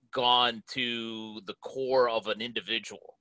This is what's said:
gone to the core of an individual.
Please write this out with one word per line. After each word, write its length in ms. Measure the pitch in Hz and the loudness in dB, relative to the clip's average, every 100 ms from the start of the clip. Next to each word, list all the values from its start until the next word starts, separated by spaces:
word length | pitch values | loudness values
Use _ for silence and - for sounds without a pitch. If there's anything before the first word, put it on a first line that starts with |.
| _ | _
gone 500 | - 123 123 123 113 - | 0 4 6 4 0 -8
to 680 | 135 120 117 113 110 110 107 95 | -4 -2 -2 -4 -8 -10 -12 -12
the 80 | - | -12
core 460 | - 135 131 131 120 | -10 -6 2 4 4
of 180 | 113 101 | 2 -2
an 160 | 104 | -4
individual. 720 | 120 113 92 113 104 101 - - | -4 -6 -4 -4 -4 -14 -18 -20